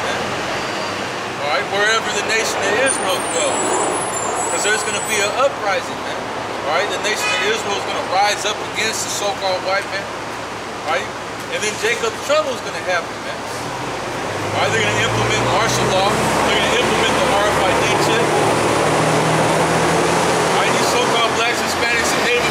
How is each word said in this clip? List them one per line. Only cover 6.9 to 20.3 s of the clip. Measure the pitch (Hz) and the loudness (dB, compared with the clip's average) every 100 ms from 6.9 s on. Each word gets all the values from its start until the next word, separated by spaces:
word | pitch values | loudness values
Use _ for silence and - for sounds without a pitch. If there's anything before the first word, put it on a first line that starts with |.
| 185 | -2
nation | 208 208 202 | -2 0 0
of | - 196 | 0 0
Israel | 226 208 196 | 0 0 -2
is | - | -2
gonna | - 151 | -4 0
rise | 180 208 202 | 2 2 2
up | 202 214 - | -2 -4 -4
against | - 220 208 | -2 -2 -2
the | - | -4
so-called | - 202 190 196 185 | -2 -2 -2 0 0
white | 175 196 190 | 0 -2 -2
man. | 196 202 - - - - - - - | -6 -6 -8 -8 -8 -8 -8 -8 -6
All | 147 170 | -2 -2
right? | 208 - - - - | -2 -8 -10 -8 -6
And | 165 | -4
then | 208 202 | -2 0
Jacob's | 214 233 226 - - | 0 0 -2 -4 2
trouble | 302 294 | 2 2
is | 233 | -4
gonna | 208 175 180 | -6 -6 -2
happen, | 180 170 - - | -2 -2 -6 -8
man. | - | -8
All | - - - - - - - - - - - - | -8 -6 -6 -6 -6 -6 -6 -6 -4 -4 -2 0
right, | 190 | 2
they're | 214 | 2
gonna | 214 214 | 2 2
implement | 220 220 220 220 208 | 2 2 2 2 2
martial | 208 220 - - | 2 2 2 2
law. | 185 196 | 4 4
They're | 214 - - - - | 2 2 2 2 2
gonna | - 220 | 2 2
implement | 359 - 453 | 2 2 2
the | - 508 | 2 2
R | - | 4
F | - - | 2 2
I | - | 2
D | - - - - | 2 2 2 2
chip. | 151 160 - - - - - - - - 156 - - - - - - - - - - - | 2 2 2 2 2 2 2 2 2 2 2 2 2 2 2 2 2 2 2 2 2 2